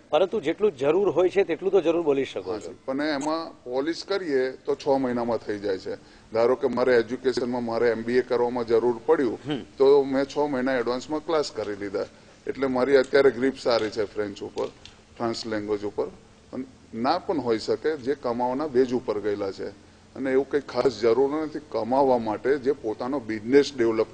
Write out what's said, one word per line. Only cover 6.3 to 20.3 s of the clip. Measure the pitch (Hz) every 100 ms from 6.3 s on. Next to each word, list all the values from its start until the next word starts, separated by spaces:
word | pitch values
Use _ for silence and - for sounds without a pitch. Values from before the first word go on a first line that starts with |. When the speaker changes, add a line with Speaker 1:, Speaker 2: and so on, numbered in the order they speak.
Speaker 2:
ધારો | 110 117 127
કે | 135
મારે | 123 127 123
એજ્યુકેશનમાં | 113 123 131 123 123 123 117
મારે | 113 120
એમ | 110
બી | 113
એ | 123
કરવામાં | 120 120 120 123 113
જરૂર | 113 120 117 -
પડ્યું, | 160 127 110 131
Speaker 1:
હમ. | 151 - -
Speaker 2:
તો | 135 143
મેં | 135 135 139
છ | 143
મહિના | 147 135 127
એડવાન્સમાં | 131 117 127 127 151 151
ક્લાસ | 160 143
કરી | - 104 101
લીધા, | 101 101 - - - - -
એટલે | 127 135
મારી | 127 123 139
અત્યારે | 127 139 139
grip | 113 131 135
સારી | 139 117 107
છે | 113 104
French | 104 104 101
ઉપર, | 104 - 117 - - - - -
ફ્રાન્સ | 117 113 117
language | 107 104 104
ઉપર. | 101 101 151 - - - -
પણ | 120 131 - -
ના | 113 131 170
પણ | - 170
હોઈ | 120 110
શકે | - 110 151 156
જે | 120 143
કમાવાના | 127 120 123 131 156
બેઝ | 123 131
ઉપર | 123 - 104
ગયેલા | 104 101 98
છે. | 95 98 101 - - - -
અને | 135